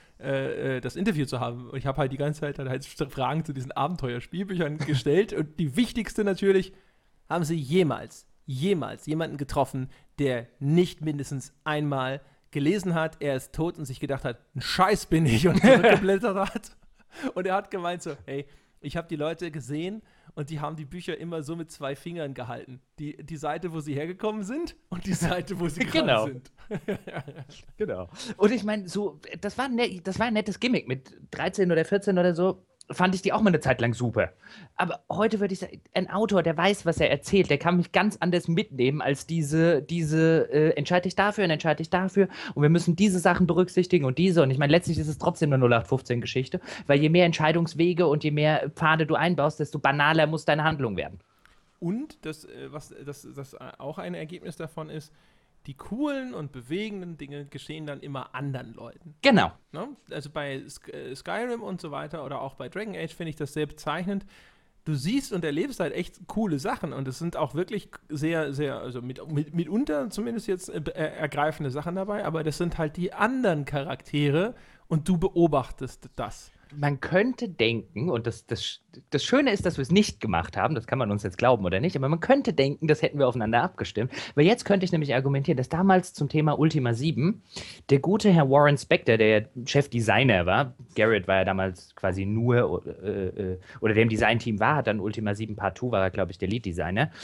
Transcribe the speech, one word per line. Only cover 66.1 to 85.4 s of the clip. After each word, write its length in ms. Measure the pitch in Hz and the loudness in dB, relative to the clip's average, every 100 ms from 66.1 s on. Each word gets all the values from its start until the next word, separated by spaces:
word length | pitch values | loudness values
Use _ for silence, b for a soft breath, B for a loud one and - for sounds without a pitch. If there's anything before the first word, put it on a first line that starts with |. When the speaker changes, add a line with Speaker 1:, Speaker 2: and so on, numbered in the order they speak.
| - - | -12 -8
Speaker 1:
coole 300 | 208 220 143 | -2 0 -2
Sachen 360 | 180 254 165 | -4 -4 -6
und 120 | 127 135 | -6 -8
es 120 | 127 | -6
sind 180 | 170 - | -6 -2
auch 180 | 147 | -2
wirklich 360 | 151 185 208 - - - | -2 -4 -6 -8 -16 -10
sehr, 460 | 151 156 165 147 | -4 -2 0 -2
sehr, 240 | 139 147 123 | -2 -4 -4
also 240 | 120 123 | -8 -10
mit, 280 | 123 131 139 | -10 -12 -6
mit, 240 | 147 151 | -4 -2
mitunter 540 | 165 156 208 294 294 247 | -4 -2 -2 0 -2 -4
zumindest 400 | - 233 233 196 | -6 -6 -6 -4
jetzt, 220 | 185 - | -6 -6
äh, 100 | 170 | -8
be-, 140 | 151 | -8
äh, 200 | - 156 - | -4 -6 -4
ergreifende 500 | 151 147 151 - 143 | -4 0 0 0 -6
Sachen 260 | 135 165 | -6 -6
dabei, 300 | 185 196 208 | -6 -4 -4
aber 180 | 202 160 | -4 -4
das 140 | 156 139 | -4 -2
sind 220 | 175 - | -2 -2
halt 180 | 156 180 | -4 -2
die 160 | 175 | -6
anderen 540 | - 220 262 226 151 139 | 0 0 2 0 0 -2
Charaktere 880 | 143 135 131 - 147 147 147 214 b b b - | -4 -4 -8 -4 0 2 2 0 b b b -4
und 220 | 160 156 | -2 0
du 80 | 180 | 0
beobachtest 920 | 185 170 170 147 117 - 131 - - - | 0 4 4 2 -2 -8 -12 -12 -16 -10
das. 360 | 110 - - _ _ | -10 -12 -20 _ _
Speaker 2:
Man 280 | 147 147 139 | -4 -2 -2
könnte 480 | - 180 240 247 226 | 0 2 2 -2 -8
denken, 640 | 160 113 117 92 101 165 | 0 0 0 -4 -6 -2
und 180 | 120 117 | -2 -4
das, 180 | - - | -8 -8
das, 340 | 117 - - _ - - | -8 -6 -12 _ -20 -4
das 140 | 143 | -4
Schöne 260 | - 262 277 | 2 4 4
ist, 160 | 202 180 | 2 0
dass 100 | 160 | -2
wir 60 | |
es 80 | 135 | 4
nicht 300 | 190 208 - | 4 4 0
gemacht 360 | 113 85 - - | -2 -2 -2 0
haben, 200 | 113 143 | 0 0
das 100 | - | -2
kann 140 | 120 | -2
man 100 | 107 | 0
uns 140 | 101 | -2
jetzt 120 | 101 - | -4 2
glauben 280 | 120 120 | 4 4
oder 160 | 92 92 | 2 0
nicht, 160 | 127 - | 0 0
aber 120 | 139 | 0
man 120 | 165 | 0
könnte 320 | - 277 247 | -2 -4 0
denken, 340 | 160 135 - 156 | 2 0 0 0
das 160 | 151 | 2
hätten 160 | - 143 | 0 2
wir 80 | 127 | 0
aufeinander 380 | 120 110 117 | 2 2 2
abgestimmt, 480 | 175 - - - 135 B B - | 0 -4 -6 -4 -4 B B 4
weil 100 | 160 | 4
jetzt 180 | 240 | 4
könnte 200 | - 202 | 2 0
ich 80 | 185 | 2
nämlich 200 | 170 143 | 0 0
argumentieren, 440 | 127 135 135 | 0 2 0